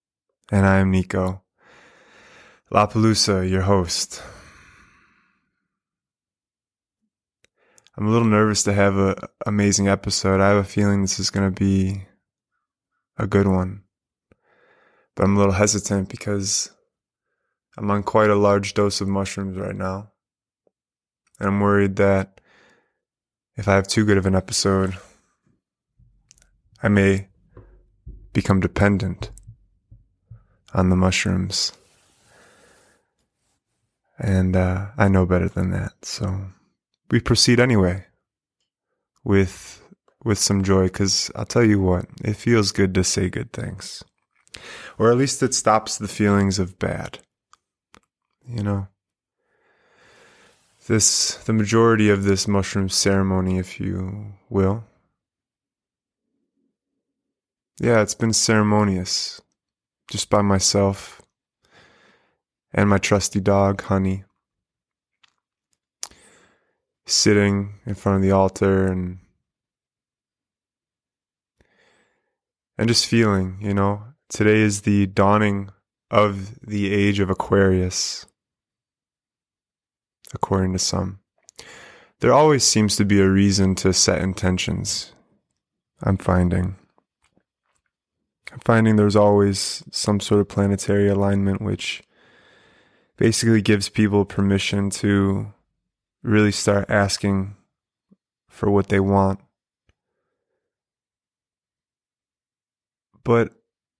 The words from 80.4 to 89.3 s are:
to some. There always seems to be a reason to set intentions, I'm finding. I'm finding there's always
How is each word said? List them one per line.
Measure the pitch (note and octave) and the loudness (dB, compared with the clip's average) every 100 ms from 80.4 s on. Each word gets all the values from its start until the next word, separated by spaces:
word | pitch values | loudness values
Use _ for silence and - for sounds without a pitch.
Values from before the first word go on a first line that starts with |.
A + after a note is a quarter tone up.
| - G2 F#2+ | -4 -2 -2
to | F#2 | -2
some. | - F#2+ F#2 G2 _ _ _ - - - - - _ _ | -4 -4 -6 -10 _ _ _ -20 -20 -20 -20 -20 _ _
There | - | 2
always | B2+ D#3 C#3+ - | 4 4 2 2
seems | A2 G#2 - | 2 0 0
to | G#2 | 2
be | G2+ | 4
a | F#2+ | 4
reason | F#2+ G2+ G2 F#2+ F#2 | 4 2 2 0 0
to | F#2+ | 0
set | F2+ - F#2 | 2 0 0
intentions, | F#2+ F#2 F#2 F#2 - F2+ G2+ - - _ _ _ _ _ _ _ _ _ | -4 -4 -2 -2 -4 -6 -6 -10 -12 _ _ _ _ _ _ _ _ _
I'm | - F#2+ | -4 -2
finding. | - F2+ F2+ F2+ F2+ F#2+ _ _ _ _ _ _ _ _ _ _ _ _ _ _ _ _ - | 0 0 2 0 -4 -8 _ _ _ _ _ _ _ _ _ _ _ _ _ _ _ _ -20
I'm | B2+ | -6
finding | - A2+ A2 G#2+ | 0 4 4 4
there's | G#2 G#2 | 4 6
always | G#2 | 6